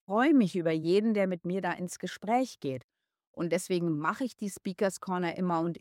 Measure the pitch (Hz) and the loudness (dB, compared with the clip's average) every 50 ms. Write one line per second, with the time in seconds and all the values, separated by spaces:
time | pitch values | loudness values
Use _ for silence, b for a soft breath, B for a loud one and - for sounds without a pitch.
0 | _ - 196 220 247 311 311 269 214 170 - 185 160 165 160 160 156 165 180 202 | _ -2 0 2 4 6 6 6 6 4 2 0 0 0 0 0 2 2 4 4
1 | 214 226 214 208 190 185 180 170 - 175 180 190 185 175 170 - 180 180 - - | 4 2 2 2 2 0 0 -2 -4 -4 -4 -2 -2 -4 -4 -4 -6 -8 -8 -8
2 | - 180 - - - 190 233 254 262 - - - - 139 131 127 - _ _ _ | -10 -10 -10 -6 -2 0 2 2 0 -2 -6 -8 -6 -6 -6 -6 -8 _ _ _
3 | _ _ _ _ _ _ - - 170 170 165 180 - - 185 175 170 170 156 147 | _ _ _ _ _ _ -8 -4 -2 0 0 0 0 0 -2 0 0 0 -2 -2
4 | 156 160 208 - 269 240 - - 214 196 - - - 202 180 - 214 190 - - | -2 -2 -2 -2 -4 -6 -6 -6 -8 -8 -8 -6 -8 -6 -2 0 0 -2 -2 -4
5 | - - 185 180 180 170 156 - 190 180 170 160 165 170 160 - | -6 -4 -4 -2 -2 -2 -2 -2 -2 0 0 0 0 -2 -4 -4